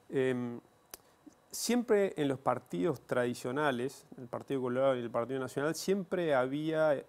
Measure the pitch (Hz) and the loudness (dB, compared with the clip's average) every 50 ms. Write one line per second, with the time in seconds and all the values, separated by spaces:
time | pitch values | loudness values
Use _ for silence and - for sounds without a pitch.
0 | _ _ - 143 131 131 127 123 123 120 120 120 - _ _ _ _ _ - - | _ _ 0 2 2 2 2 0 -2 -4 -6 -10 -12 _ _ _ _ _ -20 -20
1 | _ _ _ _ _ - - _ _ _ - - - - 233 247 233 - 226 202 | _ _ _ _ _ -20 -20 _ _ _ -10 -8 -2 2 2 2 4 4 4 4
2 | 196 190 - - 151 139 135 127 - 139 123 120 - - - 175 180 175 143 123 | 4 2 2 0 0 0 0 0 0 0 0 0 -4 -8 -4 0 0 0 0 -2
3 | - - 139 123 123 123 123 - - 127 123 143 151 147 131 117 120 135 139 - | -4 -2 0 0 0 0 -2 -4 -6 -6 -2 0 0 0 0 0 -2 -6 -6 -10
4 | - - - - 131 120 - 117 - - 139 135 127 123 123 127 135 135 135 123 | -20 -20 -16 -16 -12 -10 -10 -10 -6 -4 -4 -2 -2 0 0 2 4 4 2 2
5 | 120 117 117 120 117 117 131 135 131 127 - - 139 156 160 - - - 190 202 | -2 -2 -2 -2 -2 -2 -2 -4 -4 -4 -4 -2 -2 -2 -2 -2 -2 -2 -2 -2
6 | 185 - - 180 175 160 143 131 127 131 135 147 156 160 160 156 156 156 143 131 | -2 -4 -2 -2 2 2 4 4 2 2 0 -2 -2 -2 0 2 4 4 4 2
7 | - | 0